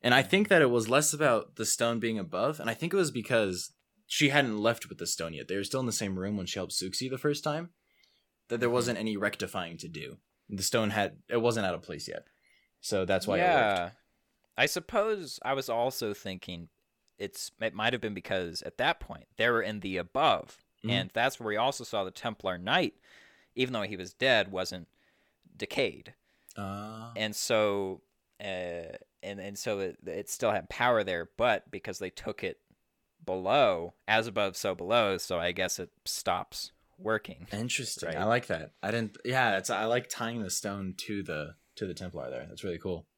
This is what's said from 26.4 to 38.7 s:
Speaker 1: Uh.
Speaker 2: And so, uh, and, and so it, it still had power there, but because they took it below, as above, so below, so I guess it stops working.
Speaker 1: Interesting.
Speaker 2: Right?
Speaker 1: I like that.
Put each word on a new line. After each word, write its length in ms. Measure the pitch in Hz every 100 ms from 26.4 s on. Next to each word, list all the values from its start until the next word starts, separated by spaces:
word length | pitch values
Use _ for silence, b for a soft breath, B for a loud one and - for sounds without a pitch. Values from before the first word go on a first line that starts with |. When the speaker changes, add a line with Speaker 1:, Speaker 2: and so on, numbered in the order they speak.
| b -
Speaker 1:
Uh. 540 | 101 98 107 110 113 113
Speaker 2:
And 180 | 107
so, 680 | 104 - 113 107 101 98 92 _ _ _ _
uh, 600 | 104 92 90 87 82 - - _
and, 180 | 92 101
and 180 | 95 101
so 200 | - 104
it, 180 | 95 - 90
it 220 | 85 104
still 220 | - 117
had 180 | 104 85
power 340 | - 123 117
there, 280 | 95 87 82 -
but 320 | 120 104 -
because 280 | 98 - 95
they 100 | 95
took 340 | - - 104
it 140 | - - _ _ _ _ _ _
below, 680 | - 92 90 131 127 90 85 - -
as 200 | 110 113
above, 320 | 104 101 92
so 160 | 104
below, 420 | 90 90 120 107 95
so 220 | - 87
I 140 | 87
guess 260 | 90 92 -
it 100 | 90 _
stops 680 | - - - 90 - - - _ _ _
working. 480 | 98 110 - - 85
Speaker 1:
Interesting. 580 | 101 117 - 127 - -
Speaker 2:
Right? 80 | 76
Speaker 1:
I 60 |
like 240 | 98 120 -
that. 240 | 85 78